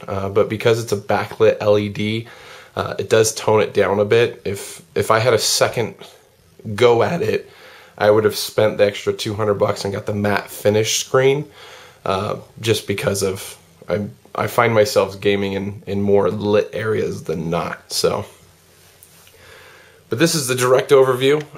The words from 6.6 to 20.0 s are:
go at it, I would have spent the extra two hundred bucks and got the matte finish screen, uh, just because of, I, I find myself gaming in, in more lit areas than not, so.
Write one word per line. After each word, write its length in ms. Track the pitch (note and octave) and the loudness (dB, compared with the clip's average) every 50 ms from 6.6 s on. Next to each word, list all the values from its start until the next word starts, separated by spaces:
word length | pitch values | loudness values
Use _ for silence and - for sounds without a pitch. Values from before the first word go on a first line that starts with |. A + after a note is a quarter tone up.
| - A2 G#2 | -12 -10 -2
go 260 | G2 A#2+ A#2+ A#2+ A2+ | 2 4 4 6 4
at 220 | G#2+ - E3+ E3+ - | 2 0 0 -2 -2
it, 260 | G#2+ - - - - - - - - - - - - - - | -2 -2 -4 -4 -8 -20 -20 -20 -20 -20 -20 -20 -16 -6 0
I 140 | G2+ G#2 | 4 4
would 120 | G#2+ A2 G#2+ | 4 6 4
have 120 | G#2 G2+ | 2 0
spent 420 | - - - - - A2 G#2+ G2+ A2 | -2 -8 -6 -2 0 0 0 2 2
the 80 | G#2 | 0
extra 280 | G2+ G2 - - G2+ G2 | 0 0 -2 -4 -4 -4
two 200 | - - A2+ G#2 | -4 -4 -6 -4
hundred 220 | G2+ A2 G#2 G2+ | -4 0 -2 0
bucks 280 | F#2+ G#2+ A2 G#2 - - | 0 0 -2 -2 -2 -4
and 100 | G2 G2+ | -6 -6
got 120 | G#2 - | -6 -6
the 80 | - G#2 | -6 -4
matte 360 | G#2 G2+ G#2 G2+ F#2+ - - | -2 0 0 0 -2 -4 -6
finish 540 | - - - G#2+ G#2 G#2+ A2 A2 - - - | -8 -2 0 2 2 2 2 0 -2 -4 -4
screen, 460 | - - C3 C3 C3+ C#3 D3 D3+ - - - - - - - - - - _ - | 0 2 2 4 4 2 2 -2 -8 -12 -20 -20 -20 -20 -20 -20 -20 -20 _ -6
uh, 320 | - F#2+ F#2+ G2+ G#2 F#2 - - - - - | -4 -4 -4 -2 -4 -6 -8 -10 -16 -16 -8
just 280 | A2 A2 G#2+ - - - | -2 -2 -2 -2 -2 -6
because 360 | G2+ G2 - G2+ G2 F#2+ G2 | -6 -4 -2 -2 -2 0 -2
of, 340 | G2 F#2+ G2+ - - - - _ _ _ - - - | -2 -4 -4 -10 -14 -18 -20 _ _ _ -16 -8 -4
I, 180 | - G#2 G2+ G#2 - - _ _ - | -4 -4 -4 -6 -12 -16 _ _ -6
I 100 | - G#2+ A2 | -6 -6 -4
find 260 | - - A#2+ A#2 A#2 | 0 0 0 2 4
myself 460 | G#2+ G#2 G#2 - G#2+ G2 F#2+ F#2+ G2 | 4 2 2 2 0 0 0 -2 -4
gaming 340 | G2+ G2+ G2+ G2+ G2+ G2 G2 | -2 0 0 0 0 -2 -4
in, 300 | G2 G2 G2+ G2+ - - - | -4 -6 -8 -10 -12 -10 -6
in 140 | G2 G2+ | -4 -2
more 280 | G2+ G2+ G2+ G2+ G2 F#2 | 0 2 2 4 2 2
lit 400 | G2+ G#2+ G#2 G#2 G#2 G#2 - - - | -2 -2 -2 0 2 2 2 0 -4
areas 500 | E2+ A2+ A2 G#2+ G#2 G2+ - - - - | -6 -4 -2 -2 -2 -2 -4 -6 -8 -8
than 260 | - E2 F2 D#2 E2 | -8 -6 -6 -4 -4
not, 420 | E2+ E2+ - - - - - - | -4 -4 -4 -6 -8 -12 -12 -10
so. 340 | - - - E2 F#2+ - G2 - - _ _ _ _ _ _ _ _ _ _ _ _ _ _ - _ - - - _ - - - - - - - - - - - _ _ | -6 0 0 2 2 0 -2 -8 -16 _ _ _ _ _ _ _ _ _ _ _ _ _ _ -20 _ -20 -20 -20 _ -20 -20 -20 -20 -20 -20 -20 -20 -20 -20 -20 _ _